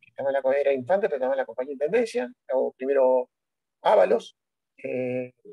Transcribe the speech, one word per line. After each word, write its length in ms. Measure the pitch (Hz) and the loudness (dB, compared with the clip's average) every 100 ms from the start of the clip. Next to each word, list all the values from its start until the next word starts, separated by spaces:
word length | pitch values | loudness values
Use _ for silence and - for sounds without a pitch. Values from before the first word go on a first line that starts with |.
que 80 | _ | _
estaba 200 | - 135 | -6 -2
en 40 | |
la 80 | 135 | 0
co-, 100 | 131 | 0
era 220 | 139 139 | 2 2
infante, 340 | 139 123 196 202 | 0 0 0 0
pero 80 | 139 | -2
estaba 180 | 127 | -2
en 60 | 135 | -2
la 60 | 127 | -4
compañía 240 | 117 135 | -6 -8
de 160 | 135 147 | -4 -2
intendencia, 460 | 226 220 247 247 - - | 0 -2 -4 -8 -12 -4
o 200 | 131 123 | -2 -2
primero 560 | - 131 139 127 127 127 _ _ _ _ _ | -4 -2 2 4 2 0 _ _ _ _ _
Ábalos, 540 | 165 208 185 - - _ _ _ _ _ | 2 4 4 2 -2 _ _ _ _ _
eh, 480 | 135 127 127 127 127 _ - | -8 -6 -4 -6 -8 _ -20